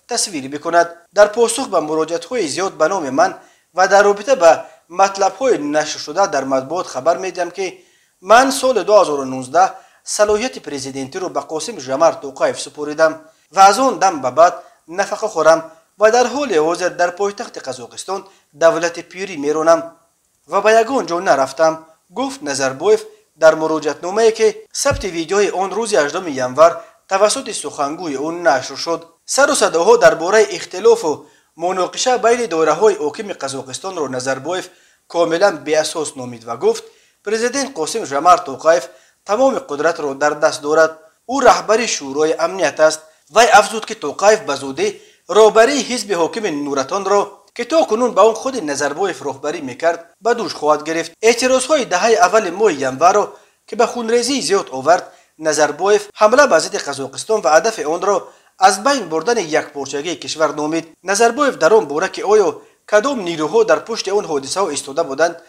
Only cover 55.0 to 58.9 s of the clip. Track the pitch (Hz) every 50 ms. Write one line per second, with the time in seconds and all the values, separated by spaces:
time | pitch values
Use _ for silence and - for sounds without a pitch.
55 | - - - _ _ _ _ - 160 156 147 151 151 147 143 151 185 202 208 202
56 | 202 - - - 214 214 240 285 294 240 170 160 151 190 196 185 - 143 135 131
57 | 135 - - 131 - - 220 202 170 160 156 160 160 226 - 180 139 147 165 175
58 | 185 202 196 170 - - - _ _ _ _ - 190 202 202 202 208 269